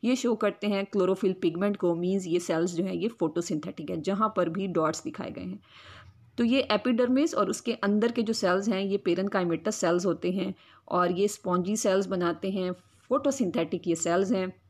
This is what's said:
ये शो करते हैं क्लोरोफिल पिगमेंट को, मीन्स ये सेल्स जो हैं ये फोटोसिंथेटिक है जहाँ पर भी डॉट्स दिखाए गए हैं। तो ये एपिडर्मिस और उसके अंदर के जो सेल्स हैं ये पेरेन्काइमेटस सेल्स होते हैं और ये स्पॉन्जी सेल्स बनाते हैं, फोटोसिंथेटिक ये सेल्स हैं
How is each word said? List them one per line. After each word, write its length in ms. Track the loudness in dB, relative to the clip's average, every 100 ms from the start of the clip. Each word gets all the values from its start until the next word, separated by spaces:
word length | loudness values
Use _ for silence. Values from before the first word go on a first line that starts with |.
ये 120 | 2 2
शो 200 | 2 2
करते 320 | 0 0 -2
हैं 180 | -2 0
क्लोरोफिल 480 | 2 2 2 0
पिगमेंट 440 | 2 0 0 -2 2
को, 180 | 0 2
मीन्स 300 | 0 0 0
ये 140 | -2
सेल्स 340 | 0 0 0
जो 100 | 0
हैं 100 | -4
ये 140 | -2 -4
फोटोसिंथेटिक 800 | -2 -2 -2 -4 -4 -6 -10 -8
है 120 | -4
जहाँ 320 | -2 0 0 2
पर 140 | -2
भी 180 | 0 -2
डॉट्स 360 | 0 0 -2
दिखाए 280 | -8 -8 -10
गए 140 | -8 -10
हैं। 140 | -12 -16 -20 -20 -20 -20 -20 -20 -2
तो 60 |
ये 240 | 2 2 2
एपिडर्मिस 640 | 2 2 2 2 2 2 0
और 140 | 0
उसके 240 | -2 -4
अंदर 380 | -2 0 2 2
के 120 | 0
जो 100 | -2
सेल्स 340 | 0 2 2 2
हैं 140 | 0
ये 160 | 0 0
पेरेन्काइमेटस 800 | 0 0 0 0 0 0 -2 -2
सेल्स 300 | 2 2 2
होते 260 | 0 -2
हैं 240 | -2 -4 -6 -14 -20 -4
और 240 | 0 2
ये 160 | 2 0
स्पॉन्जी 500 | 0 -2 0 0 0
सेल्स 280 | 2 2 2
बनाते 460 | 0 0 0 -4
हैं, 200 | -2 -4 -6 _ _ _
फोटोसिंथेटिक 760 | 0 0 0 0 0 -2 -4 -2
ये 80 | -2
सेल्स 360 | 2 2 2
हैं 300 | 0 -2 -6 _